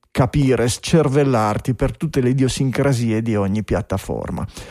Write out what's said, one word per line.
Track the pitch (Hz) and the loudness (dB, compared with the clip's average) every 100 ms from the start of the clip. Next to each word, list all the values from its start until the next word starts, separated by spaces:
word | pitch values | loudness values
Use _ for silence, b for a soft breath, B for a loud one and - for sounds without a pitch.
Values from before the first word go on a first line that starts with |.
| _ - | _ -2
capire, | 127 147 135 113 120 | 0 2 2 2 0
scervellarti | - - 165 139 143 139 117 107 107 - | -2 2 2 4 2 2 2 2 0 -4
per | 123 135 117 | -2 -2 -4
tutte | 156 143 | -4 0
le | 123 | 0
idiosincrasie | 135 131 - 135 127 139 120 117 110 | 2 0 0 -2 0 0 0 0 0
di | 113 104 | 0 0
ogni | 98 107 98 | 0 -2 -2
piattaforma. | 98 - 95 - 58 - - - B B | -4 -2 -6 -4 -6 -6 -8 -8 B B